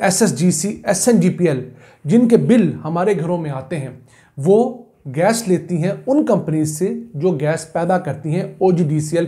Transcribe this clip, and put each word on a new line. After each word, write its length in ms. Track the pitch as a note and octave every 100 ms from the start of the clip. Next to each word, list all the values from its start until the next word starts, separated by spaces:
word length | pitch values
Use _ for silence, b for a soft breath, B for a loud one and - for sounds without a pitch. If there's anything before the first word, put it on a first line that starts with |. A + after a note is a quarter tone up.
एसएसजीसी, 680 | G3 F3+ A3 C3 F3+ - G3 A3+ -
एसएनजीपीएल, 760 | - - A3 E3+ - F3 C3 B2 B B B
जिनके 320 | C#3+ A3 A#3+ A3+
बिल 340 | C#3+ A#3 -
हमारे 400 | D#3 D#3 E3 F#3+
घरों 240 | G3 E3 F3
में 120 | D#3
आते 260 | C3+ C3 C3
हैं, 300 | C3 - b b b -
वो 480 | C#3+ G#3 B3 - - _ C#3+
गैस 340 | C3 F#3 A3+ -
लेती 280 | F3 - E3+
हैं 160 | F3 - -
उन 160 | C#4+
कंपनी 400 | - G3 - D#3 D3+
से 220 | D3+ F#3 A#3 - D3
जो 160 | F3+
गैस 320 | D#3 D3+ D#3+ -
पैदा 220 | E3+ E3+ F#3
करती 340 | E3 - D#3
हैं, 260 | E3 G3 -
ओजीडीसीएल, 640 | F#3+ E3+ D#3 D3+ D3+ E3+